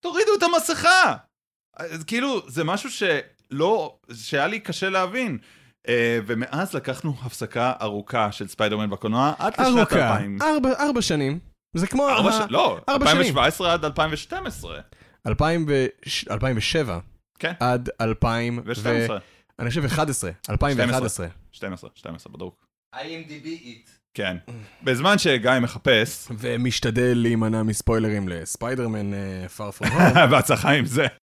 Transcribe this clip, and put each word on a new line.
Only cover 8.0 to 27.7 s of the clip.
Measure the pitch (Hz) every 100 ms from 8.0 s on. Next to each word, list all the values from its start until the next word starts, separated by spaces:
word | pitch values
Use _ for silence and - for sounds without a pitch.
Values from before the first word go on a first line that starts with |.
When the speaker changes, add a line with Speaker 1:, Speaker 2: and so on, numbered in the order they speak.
| 101 123 107
Speaker 1:
של | - 101
ספיידרמן | - 107 107 107
בקולנוע, | 98 110 113 143 -
עד | -
לשנת | - 262
Speaker 2:
ארוכה. | 247 214 143 123
Speaker 1:
אלפיים. | 110 101 98
Speaker 2:
ארבע, | 311 302 262 254
ארבע | 294 247
שנים. | - 156 135 156 - _ _ 165
זה | 190
כמו | 254 285
Speaker 1:
ארבע | 247 202
Speaker 2:
ה-, |
Speaker 1:
ש-, | 220 208
לא, | - - 87 -
Speaker 2:
ארבע | 277 202
שנים. | 165
Speaker 1:
אלפיים | 185
ושבע | 139 131
עשרה | - 180
עד | 170
אלפיים | 151 143 156
ושתים | 151 - 370 349
עשרה. | - 85 76 - - - _ -
Speaker 2:
אלפיים | 107 147 170 156
וש-, | 139 131 - - - -
אלפיים | 104 131 117
ושבע. | - 165 131 85 - - _ _
Speaker 1:
כן. | 160 170
Speaker 2:
עד | 123 123 123 -
אלפיים | 113 110 117 117 120 120
ו- | 110
Speaker 1:
ושתים | 120 110 117
עשרה. | 113 104 - _ _ -
Speaker 2:
אני | 120
חושב | 143
אחד | 143 151 156
עשר. | 131 92 85 -
אלפיים | 104 147 131
ואחד | 123 131
עשרה. | 120 - 87 - -
Speaker 1:
שתים | - 101
עשרה, | 90 107
שתים | _ -
עשרה, | 82 -
בדוק. | - 90 _ _ _ _
Speaker 3:
איי | - 151 165
אם | 156
די | 151
בי | 156 170 123 113 _
it. | _ _
Speaker 1:
כן. | - 98 90 - 117 104 -
בזמן | 135 123 165 202
שגיא | 175 131 117 131
מחפש | 120 - - 117 117 - - 113
Speaker 2:
ומשתדל | 120 120 123 - 123 113 123 120
להימנע | 117 117 110 113
מספוילרים | 110